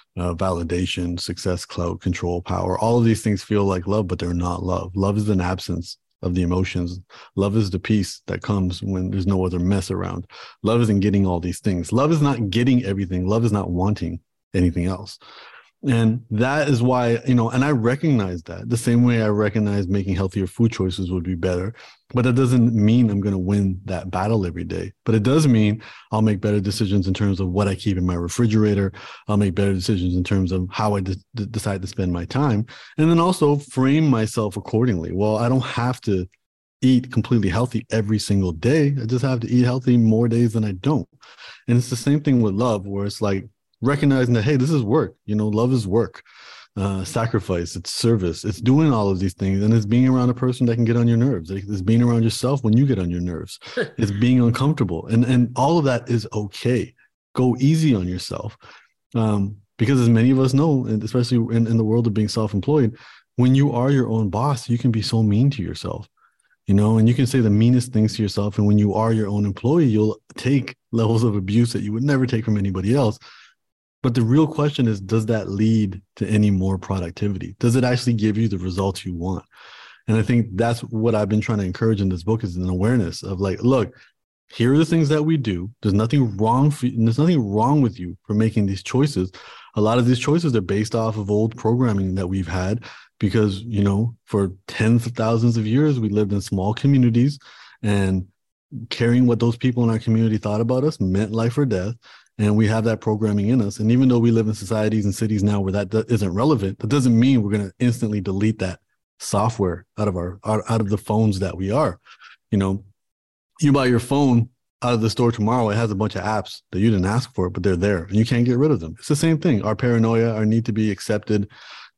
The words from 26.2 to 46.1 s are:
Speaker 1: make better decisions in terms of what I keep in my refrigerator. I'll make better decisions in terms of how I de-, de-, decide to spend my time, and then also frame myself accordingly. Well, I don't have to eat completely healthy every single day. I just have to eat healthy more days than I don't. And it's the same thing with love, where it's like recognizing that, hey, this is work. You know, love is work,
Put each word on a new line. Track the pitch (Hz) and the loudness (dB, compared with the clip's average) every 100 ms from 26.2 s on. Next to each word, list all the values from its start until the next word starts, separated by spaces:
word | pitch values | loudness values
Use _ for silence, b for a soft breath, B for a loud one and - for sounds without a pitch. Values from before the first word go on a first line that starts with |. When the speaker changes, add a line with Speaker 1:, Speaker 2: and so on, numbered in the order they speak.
| 110 | 0
Speaker 1:
make | 98 | 0
better | 107 104 | 0 0
decisions | 98 98 101 101 90 | -2 -2 0 0 0
in | |
terms | 92 101 95 | 0 0 0
of | 92 | -2
what | 90 101 | 0 -2
I | 92 | -2
keep | 107 92 | -2 -2
in | |
my | 90 | -2
refrigerator. | 87 87 - 117 110 107 101 98 B B B - | -2 -4 -2 0 2 2 2 -2 B B B -4
I'll | 104 | 0
make | 101 | 0
better | 92 101 | 0 0
decisions | 95 90 98 90 90 | 0 -2 -2 0 -2
in | |
terms | 90 98 92 | 0 0 0
of | 92 92 | -2 -4
how | - 107 101 | -4 -2 -2
I | |
de-, | 95 95 _ 117 | -4 -8 _ -10
de-, | 101 | -8
decide | 110 107 95 | -6 -6 -6
to | 92 | -8
spend | - 92 | -4 -4
my | 87 | -4
time, | 82 127 143 104 117 B B - | -4 -2 0 0 -2 B B 0
and | 160 | 2
then | 170 | 4
also | 175 180 147 147 | 2 2 2 0
frame | 143 - 131 151 156 | -2 0 2 4 2
myself | 120 107 - 107 101 | 2 0 -2 -4 -6
accordingly. | - 127 123 92 82 | -4 0 0 0 -4
Well, | 90 107 107 | -2 0 0
I | 117 | 0
don't | 131 120 - | 0 -2 -4
have | 123 123 - | -4 -4 -2
to | 95 90 _ _ _ _ _ | -2 -4 _ _ _ _ _
eat | 131 127 127 | 2 2 2
completely | - - 117 98 | -4 0 0 0
healthy | 92 120 110 - | -2 -2 -6 -4
every | 110 104 107 | -4 0 -2
single | - 101 92 | 0 0 0
day. | 80 101 160 143 139 | 0 0 2 2 0
I | 113 | -2
just | 123 | -2
have | 131 127 | -2 -2
to | - | 0
eat | 123 | 2
healthy | 123 131 127 120 | 2 0 2 4
more | 113 110 120 | 4 4 2
days | 117 120 | 2 2
than | 110 | 0
I | 107 | -4
don't. | 95 135 147 82 _ B B B B - | -2 -2 -2 -4 _ B B B B 0
And | 120 | 0
it's | 120 | 0
the | 117 - | -4 0
same | 147 | 0
thing | 147 127 | 2 2
with | 107 | 2
love, | 98 123 107 | 2 0 0
where | 98 98 101 | -4 -6 -6
it's | - | -4
like | 104 98 101 _ _ _ | -2 -2 -6 _ _ _
recognizing | 117 143 147 135 123 | -2 2 2 2 2
that, | 117 | 2
hey, | 104 143 | 2 2
this | 131 | 2
is | 156 | 0
work. | 104 147 101 - | 2 0 0 -6
You | - 107 | -4 -2
know, | 107 | 0
love | 107 123 | 0 0
is | 131 101 | 0 0
work, | 107 98 | 0 -2